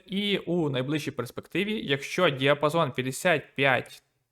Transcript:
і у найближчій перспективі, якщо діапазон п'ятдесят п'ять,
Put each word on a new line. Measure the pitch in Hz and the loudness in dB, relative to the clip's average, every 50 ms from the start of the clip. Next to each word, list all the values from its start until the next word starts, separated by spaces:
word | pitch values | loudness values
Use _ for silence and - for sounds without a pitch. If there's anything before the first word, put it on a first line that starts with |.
| - | -4
і | - - 196 208 202 196 170 | -6 -4 -4 -2 0 -2 -2
у | - - 170 180 160 147 | -2 -2 0 0 0 0
найближчій | 135 127 131 135 151 151 143 139 | 0 -2 -2 -2 -2 -2 -4 -4
перспективі, | 127 - 120 117 - - - - - 165 202 208 214 226 - | -6 -6 -6 -6 -10 -12 -12 -6 -4 -2 -2 -2 -2 -4 -2
якщо | 123 139 135 - - - - 185 165 | -2 -2 -2 -4 -4 0 2 2 2
діапазон | 143 131 135 139 143 139 - 151 151 170 165 135 | 2 2 2 2 4 4 2 2 2 2 0 0
п'ятдесят | 120 - 127 131 131 - - 185 165 139 - - _ | 0 -2 -4 -4 -4 -2 0 2 2 0 -2 -6 _
п'ять, | - 139 139 127 120 120 - - - _ _ _ _ _ _ | 0 2 4 4 2 0 -4 -12 -20 _ _ _ _ _ _